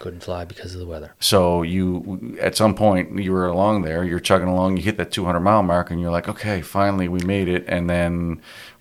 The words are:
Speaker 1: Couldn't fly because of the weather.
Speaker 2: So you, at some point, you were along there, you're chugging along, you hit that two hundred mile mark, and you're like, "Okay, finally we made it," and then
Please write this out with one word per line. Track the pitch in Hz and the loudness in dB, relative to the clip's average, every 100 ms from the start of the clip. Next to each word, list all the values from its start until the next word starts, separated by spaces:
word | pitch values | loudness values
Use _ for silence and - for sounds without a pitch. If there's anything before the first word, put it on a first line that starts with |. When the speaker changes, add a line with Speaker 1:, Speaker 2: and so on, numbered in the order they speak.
Speaker 1:
Couldn't | 92 87 | -12 -12
fly | - 87 | -10 -8
because | 87 - 90 | -10 -12 -14
of | 90 | -12
the | 87 | -10
weather. | 80 80 - | -12 -14 -4
Speaker 2:
So | - 101 90 87 | 2 4 6 4
you, | 82 92 90 90 95 95 117 - | 2 0 0 0 -4 -8 -10 -4
at | 98 - | -2 2
some | 110 | 2
point, | 95 107 92 87 98 | 4 4 4 0 -4
you | 92 | -2
were | 92 90 | 0 2
along | 87 104 107 | 2 2 2
there, | 78 82 | 0 -2
you're | 90 85 | -2 -2
chugging | - 95 90 | 2 2 4
along, | 90 92 92 | 2 2 2
you | |
hit | 98 101 | 0 -2
that | 85 | -4
two | - | -2
hundred | 90 87 | -2 0
mile | 95 110 | 4 4
mark, | 90 87 85 | 4 0 0
and | 85 | -4
you're | 87 | -2
like, | 85 92 | -2 -4
"Okay, | 104 107 98 | -6 -4 -4
finally | 73 98 101 98 87 | -4 0 0 0 -2
we | 90 | -2
made | 90 98 90 | 0 0 0
it," | 90 - | -2 -2
and | 90 87 | -2 0
then | 87 87 87 85 80 - - - - | 0 0 0 -2 -4 -10 -20 -20 -12